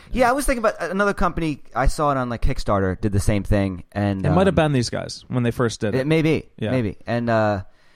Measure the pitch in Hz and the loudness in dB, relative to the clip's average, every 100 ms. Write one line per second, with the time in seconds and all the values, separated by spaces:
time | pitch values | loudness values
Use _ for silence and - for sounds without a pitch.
0 | - 240 240 277 285 240 214 - 160 190 | -6 0 0 0 -2 0 0 -2 -4 0
1 | 202 196 196 170 160 135 - 113 139 - | 0 0 0 0 -4 -6 -6 0 0 2
2 | 147 135 123 113 - - - 101 95 90 | 0 0 -2 0 0 0 0 2 2 0
3 | 107 98 - 101 92 104 98 87 - 101 | -2 0 2 0 2 2 0 -4 -8 -2
4 | 101 98 117 165 190 165 156 131 113 101 | -2 0 2 4 4 4 2 2 0 -4
5 | 82 - - 123 120 123 117 - 107 127 | -8 -12 -6 -2 0 0 0 0 -2 -2
6 | 143 160 156 131 - - 104 127 107 - | 0 2 2 0 -4 -8 -2 -2 -2 -6
7 | - 120 117 113 107 98 - - _ | -6 -2 0 2 2 0 -6 -16 _